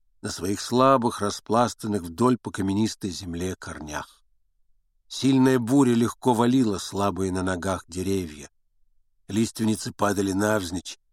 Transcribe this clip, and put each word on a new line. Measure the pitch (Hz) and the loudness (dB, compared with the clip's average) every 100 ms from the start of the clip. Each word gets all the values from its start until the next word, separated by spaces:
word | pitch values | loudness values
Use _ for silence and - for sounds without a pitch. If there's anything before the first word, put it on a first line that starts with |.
| _ _ | _ _
на | 98 | -10
своих | - 90 101 | -6 -4 -4
слабых, | - 120 131 135 113 - | -2 4 4 4 2 -2
распластанных | 101 - - 110 117 - 110 104 | -4 -6 0 2 2 -2 -4 -4
вдоль | 85 82 120 127 | -4 0 2 2
по | 110 | -4
каменистой | - 98 98 107 - 101 | -4 -2 0 -2 -2 -8
земле | 85 95 85 90 90 | -8 -8 -6 -6 -8
корнях. | 90 80 76 71 - _ _ _ _ _ _ _ _ _ _ | -12 -12 -10 -10 -12 _ _ _ _ _ _ _ _ _ _
Сильная | - 131 135 131 127 | -2 2 6 6 4
буря | 113 139 127 | 4 4 6
легко | 117 113 - 127 | 4 2 0 0
валила | 117 120 131 113 92 | 2 4 4 2 -2
слабые | - 95 101 87 95 | -6 -2 -2 0 -2
на | 92 | 0
ногах | 92 92 95 87 - | -2 -2 -2 -4 -6
деревья. | 90 92 98 85 71 69 _ _ _ _ _ _ _ - | -6 -2 -2 -4 -12 -18 _ _ _ _ _ _ _ -6
Лиственницы | 101 113 - 110 104 - | -2 -2 0 -2 -2 -6
падали | - 101 101 98 | -2 0 2 0
навзничь, | 95 104 107 90 87 - - _ | 2 2 0 -2 -8 -10 -18 _